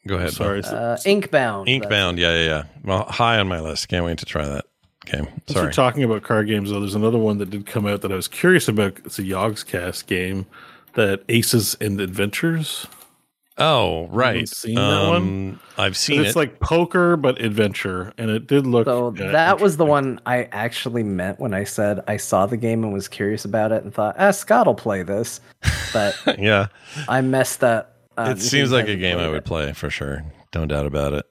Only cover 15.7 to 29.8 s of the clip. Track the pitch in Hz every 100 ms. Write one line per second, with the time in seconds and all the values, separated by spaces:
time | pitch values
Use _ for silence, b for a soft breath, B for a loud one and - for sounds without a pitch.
15.7 | - 98 92 - 147 151 160 143 - -
16.7 | 165 175 180 175 170 139 127 113 104 104
17.7 | 101 101 92 95 - 113 107 - 143 131
18.7 | 120 113 123 123 95 98 151 165 196 202
19.7 | 156 156 147 135 120 - 123 120 101 117
20.7 | - 127 120 107 92 92 101 131 95 101
21.7 | - 104 101 - 104 - 95 101 117 117
22.7 | 113 110 98 95 - 101 107 101 110 110
23.7 | 110 - 101 104 - 196 190 - 233 196
24.7 | 107 - 98 90 101 117 - b _ -
25.7 | - - 113 101 - - - 101 104 98
26.7 | B B 147 139 131 131 131 127 - 127
27.7 | 113 - _ _ - 113 107 117 143 135
28.7 | 127 110 98 90 87 82 78 - 82 71
29.7 | 73